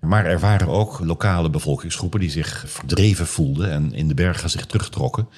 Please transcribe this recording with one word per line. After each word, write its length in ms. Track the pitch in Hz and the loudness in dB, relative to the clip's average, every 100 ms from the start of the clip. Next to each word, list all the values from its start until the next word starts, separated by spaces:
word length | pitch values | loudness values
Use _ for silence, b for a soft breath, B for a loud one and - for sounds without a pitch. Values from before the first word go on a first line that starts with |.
Maar 240 | 78 104 | 2 2
er 160 | 87 85 | 4 2
waren 280 | 101 101 87 | 4 4 4
ook 300 | 85 107 - | 2 0 -2
lokale 500 | 82 82 101 87 80 | -4 0 0 2 2
bevolkingsgroepen 720 | 76 76 69 85 - 90 104 | 0 -2 -4 -4 -6 -4 -2
die 100 | 87 | -2
zich 340 | 76 73 - - | -2 -4 -8 -12
verdreven 600 | - - 87 104 98 85 | -12 -2 4 4 4 0
voelden 440 | - 73 71 95 | 0 0 0 0
en 220 | 76 76 | 0 -2
in 160 | 65 78 | 0 0
de 60 | |
bergen 360 | 101 90 85 90 | 2 0 0 -4
zich 160 | - - | -4 -2
terugtrokken, 640 | 110 - - 67 - 113 | -4 -2 -4 -2 -2 -6